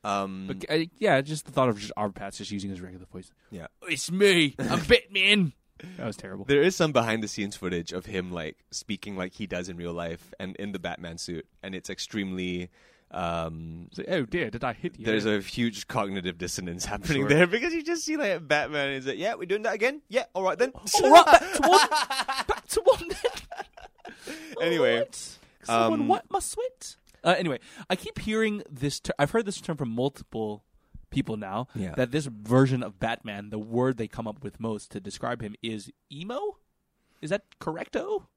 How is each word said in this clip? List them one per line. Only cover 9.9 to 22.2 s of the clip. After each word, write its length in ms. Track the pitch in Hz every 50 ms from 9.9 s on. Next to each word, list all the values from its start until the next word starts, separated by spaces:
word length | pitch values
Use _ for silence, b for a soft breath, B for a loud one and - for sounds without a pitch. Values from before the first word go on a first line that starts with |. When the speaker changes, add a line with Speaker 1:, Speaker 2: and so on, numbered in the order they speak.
Speaker 1:
life 400 | 85 85 85 85 85 80 - - - -
and 160 | 95 92 95
in 160 | - 101 104
the 80 | 98 92
Batman 380 | 85 - 76 - 87 85 82 82
suit, 280 | - - 87 80 - _ _ _
and 120 | - 98 95
it's 140 | 90 - -
extremely, 800 | 95 - - - - 107 98 95 92 92 90 90 90 90 90 87 b b b b b b b b
um, 760 | - 87 90 85 85 85 82 82 82 80 82 82 80 85 85 -
Speaker 2:
It's 80 | - -
like, 100 | - -
"Oh 140 | 185 170 131
dear, 260 | 107 - 175 147 110
did 120 | 107 117 -
I 80 | 123
hit 260 | 117 - - 175 - -
you?" 60 | 107
Speaker 1:
there's 180 | 113 110 110 104
a 140 | 110 107 101
huge 460 | 95 - - 123 117 117 104 98 - -
cognitive 480 | - 120 104 101 95 98 87 92 85 85
dissonance 460 | 90 87 - - 92 87 85 90 -
happening 380 | - 104 101 - - 151 135
Speaker 2:
Sure. 60 | 139 135
Speaker 1:
there 180 | 139 156 180
<laughs> 100 | 175 185
because 160 | 233 247 349 330
you 80 | 339
just 220 | 294 320 349 320 -
see, 120 | 302 311
like, 300 | 302 285 202 180 165 165
Batman 400 | 131 147 151 135 123 151 147 139 139
and 60 | 139
he's 100 | 135 127
like, 120 | 135 117 101
"Yeah, 160 | 175 214 -
we're 120 | - 180
doing 160 | 170 190 214
that 120 | 214 226 196
again? 280 | 208 214 254 285 302 _ _
Yeah, 160 | 202 214 - _
all 100 | _ 185 190
right 140 | 185 151 180
then." 140 | 240 262 -
Speaker 2:
All 360 | - - 202 - 415 359 262
right, 140 | 302 349 349
back 260 | 320 - - - 381 381
to 80 | - 277 311
one. 200 | 370 403 403 392
Speaker 1:
<laughs> 580 | 311 302 262 - 269 262